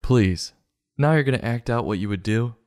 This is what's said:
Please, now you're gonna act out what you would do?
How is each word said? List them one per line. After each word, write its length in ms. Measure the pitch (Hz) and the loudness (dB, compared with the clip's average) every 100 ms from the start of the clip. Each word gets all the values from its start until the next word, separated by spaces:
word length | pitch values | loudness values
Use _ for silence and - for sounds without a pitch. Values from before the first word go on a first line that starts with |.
Please, 500 | - 127 95 90 - _ _ _ _ - | 4 4 4 0 -8 _ _ _ _ -2
now 180 | 147 | 2
you're 100 | 156 | 2
gonna 160 | 135 131 | 2 -2
act 260 | 117 120 - | -2 -4 -2
out 160 | 117 | -2
what 140 | 87 101 | -2 -4
you 100 | 101 | -2
would 140 | 101 | -4
do? 320 | 95 110 120 113 | -2 -2 -2 -8